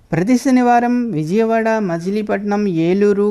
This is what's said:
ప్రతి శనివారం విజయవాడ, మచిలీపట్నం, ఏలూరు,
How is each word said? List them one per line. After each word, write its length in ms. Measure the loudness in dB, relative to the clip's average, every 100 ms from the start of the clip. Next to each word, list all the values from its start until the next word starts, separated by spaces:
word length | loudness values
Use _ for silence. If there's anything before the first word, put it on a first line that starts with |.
| _
ప్రతి 220 | -2 0 0
శనివారం 520 | 2 2 4 2 2 0 -2 -4
విజయవాడ, 520 | -2 0 0 0 0 -2 -2
మచిలీపట్నం, 760 | -4 -4 -4 -4 -4 -2 -2 -2 0 0
ఏలూరు, 360 | 2 2 2 0